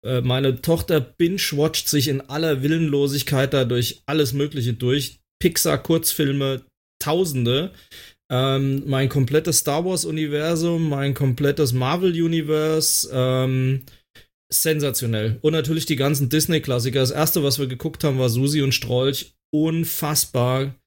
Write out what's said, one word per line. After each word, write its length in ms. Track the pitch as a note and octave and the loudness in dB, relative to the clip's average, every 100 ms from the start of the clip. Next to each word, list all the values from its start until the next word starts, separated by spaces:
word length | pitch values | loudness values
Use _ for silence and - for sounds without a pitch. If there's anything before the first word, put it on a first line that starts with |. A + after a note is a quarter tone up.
| A2 | -2
Äh, 160 | B2+ | -2
meine 400 | B2 B2+ C#3 B2 | 0 0 0 0
Tochter 400 | - E3 - D#3+ | 0 0 2 0
binge-watcht 880 | B2 _ E3+ F#3+ - C#3+ D#3 D#3 - | 0 _ 0 0 -2 0 0 0 0
sich 180 | D3+ B2+ | 0 0
in 140 | C3+ - | -2 -4
aller 340 | C#3+ E3 C#3 | -4 -2 0
Willenlosigkeit 920 | C#3 D#3+ D#3+ C#3+ C#3+ C#3 - C#3 C3+ | 0 0 2 2 0 -2 -2 0 2
da 120 | C#3 B2 | 2 0
durch 360 | B2 A#2 - - | 0 -2 -6 -4
alles 260 | D3+ C#3 | 0 0
Mögliche 420 | C#3 D3 D3 A#2+ | 0 -4 -2 -2
durch. 460 | A#2 B2 C#3 B2+ - _ _ | -2 0 0 -2 -12 _ _
Pixar-Kurzfilme, 1200 | F3+ E3 E3 C#3+ - E3 - - D3 C#3 C3+ C3+ - _ _ _ | 0 2 0 0 2 0 2 0 0 0 -2 -4 -10 _ _ _
Tausende. 760 | - E3 F#3 C3 A#2+ C3 F#3 - - - - _ _ | -2 0 0 0 0 0 -2 -10 -20 -20 -20 _ _
Ähm, 520 | B2+ C3+ C3+ C3+ C3+ C#3 | 0 2 2 0 -2 -2
mein 220 | C3+ C3+ | 0 2
komplettes 480 | C#3+ B2+ D3+ E3 D3+ | 2 2 2 2 0
Star 260 | - D3 | 0 -2
Wars-Universum, 1040 | F3+ F#3 E3+ D#3 D3+ D3 D#3 E3 E3+ E3+ D#3+ | 0 -2 -2 -2 -2 -2 0 0 0 0 0
mein 260 | C#3+ C#3 | 0 -2
komplettes 600 | C3+ C3+ B2 C#3+ C#3+ C#3+ | 0 0 2 0 2 0
Marvel-Universe. 1400 | B2 B2+ F3 F#3 E3 E3 E3 D3 D3+ D#3 D#3+ D#3 - - | 0 0 0 0 0 0 0 0 0 2 0 0 -2 -2
Ähm, 680 | B2+ B2+ B2+ C3 C3 C3 C3+ - - _ - - _ _ | 0 0 2 0 0 0 -2 -6 -20 _ -20 -20 _ _
sensationell. 920 | - D#3+ D#3 C#3+ A#2 A#2 A2 A2 A2+ | -2 0 0 0 -2 -2 0 0 0
Und 100 | D3+ | 0
natürlich 340 | D#3+ C#3+ D#3+ - | 0 0 -2 -2
die 120 | C#3+ | 0
ganzen 320 | C#3 D3 C3+ | 2 2 2
Disney-Klassiker. 680 | D#3 D3+ D#3+ - B2 B2 C3 | 0 2 0 0 -2 0 0
Das 100 | B2+ | 0
erste, 320 | - D3+ F3+ | 0 0 2
was 160 | C#3 C#3 | 0 0
wir 80 | C3+ | -4
geguckt 380 | B2+ E3 - D3+ | -4 -8 -2 -2
haben, 140 | C3 | 2
war 100 | B2+ | 2
Susi 320 | A#2 C3+ D3+ | 2 0 2
und 100 | C3+ | 0
Strolch. 640 | B2+ A#2 B2 C3+ C#3 - _ _ | 0 0 0 0 -2 -8 _ _
Unfassbar. 1200 | D3+ D#3+ E3 E3 - D3+ D3+ - C3 B2 C3 C3+ C3 | 0 0 0 -2 -4 -2 0 0 0 2 0 -2 -8